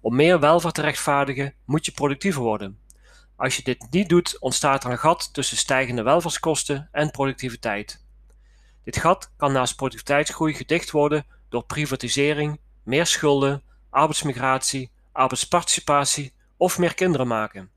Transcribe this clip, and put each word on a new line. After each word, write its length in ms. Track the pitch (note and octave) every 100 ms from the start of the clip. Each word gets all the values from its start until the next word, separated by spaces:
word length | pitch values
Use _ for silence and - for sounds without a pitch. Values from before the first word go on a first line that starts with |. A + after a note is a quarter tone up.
Om 140 | A2+ B2
meer 240 | D#3 F3+
welvaart 360 | D3 E3+ E3 -
te 60 |
rechtvaardigen 720 | D3+ C#3+ - C#3 C#3 C3 C#3 - -
moet 200 | D#3 -
je 60 |
productiever 500 | - C#3+ C#3 G3 D3
worden. 380 | A#2 G#2+ G2 G2+ _ _ _ - _ -
Als 200 | C3+ -
je 80 |
dit 240 | - B2 -
niet 200 | F3+ G3
doet, 300 | F3 E3+ -
ontstaat 440 | C3 - D3 C3+
er 80 | B2+
een 60 | B2
gat 360 | D#3 E3+ -
tussen 240 | - B2+ A2
stijgende 440 | - C3 B2+ A#2+
welvaartskosten 880 | A2 D#3+ E3 - E3 D3 - C#3+ D3
en 200 | - D3+
productiviteit. 920 | - C3+ B2+ C3 A#2 A2+ G2+ G#2 - _ - - - _ _ _ _
Dit 140 | - -
gat 340 | D#3+ F#3+ - -
kan 140 | C#3+
naast 240 | C3+ B2 -
productiviteitsgroei 760 | C3 - - C#3+ D3+ - D#3
gedicht 380 | C#3+ B2+ E3 -
worden 340 | D3+ D3 D3+ - _ _
door 140 | A#2+
privatisering, 960 | - D3 D3 C3 A#2+ C#3 C#3+ D3+ D3+ D3+ _ _
meer 220 | - C#3 E3+
schulden, 580 | - D3+ C#3+ C#3 C#3+ _ _ _
arbeidsmigratie, 1040 | C#3 D#3 D3+ D3 B2 D#3 C3 - C3+ B2+ _ _
arbeidsparticipatie 1200 | - C3 B2+ - F3 - - - C#3+ C#3 - C#3 _ _ _
of 200 | F3+ -
meer 160 | F3
kinderen 340 | - F#3 D3 B2
maken. 440 | A2+ G#2+ G2+ F#2